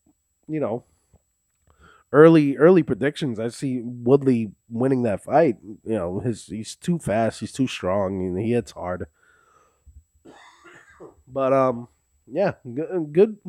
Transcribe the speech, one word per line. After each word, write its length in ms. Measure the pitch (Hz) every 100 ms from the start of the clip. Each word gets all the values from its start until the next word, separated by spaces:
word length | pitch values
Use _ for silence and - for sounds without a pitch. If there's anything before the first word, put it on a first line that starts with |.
| _ _ _ _ -
you 140 | 156
know, 240 | 120 120 - _ _ _ _ _ _ _ _ _ - _ -
early, 460 | 135 165 165 143 123
early 240 | 160 185
predictions. 580 | 147 110 135 - 143 107
I 80 | 117
see 320 | - 139 127
Woodley 680 | 117 120 120 139 135 120 110 - -
winning 340 | 113 135 131
that 200 | 120 95
fight. 320 | - 135 165 -
You 320 | 95 104 -
know, 260 | 107 85 95
his, 240 | 123 104
he's 320 | - 107 107 -
too 220 | - 165
fast. 420 | - 104 113 -
He's 120 | 110
too 140 | - 131
strong. 540 | - 90 101 95 95
And 180 | 92 90
he 140 | 113
hits 200 | 120 -
hard. 340 | - 90 90 - _ _ _ _ _ _ _ _ - _ _ - - - _ - - _ - - _ -
But, 280 | 131 131
um, 340 | 135 131 117 120 _ _ _ -
yeah, 220 | 139 190 - 127
g-, 160 | 120 160 185 151
good, 260 | 156 214 208